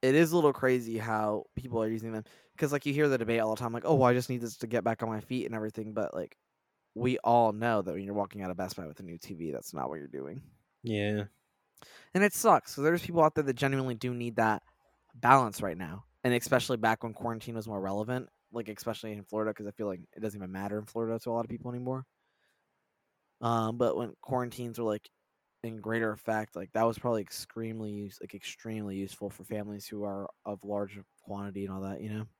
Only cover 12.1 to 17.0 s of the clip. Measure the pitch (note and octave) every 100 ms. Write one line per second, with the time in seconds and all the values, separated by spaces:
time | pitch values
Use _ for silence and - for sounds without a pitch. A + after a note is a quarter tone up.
12.1 | F3+ G3+ - A3+ E3 - - D3 E3+ -
13.1 | E3+ D#3+ D#3 C#3 B2 C#3 C3+ C3 A#2 B2
14.1 | B2 A#2+ A2+ A2 G#2+ _ _ _ _ _
15.1 | - A#2+ C3+ A#2+ G2 G2+ E2 F2+ F2+ -
16.1 | _ B2+ A#2+ - C3 - A#2+ A2 A2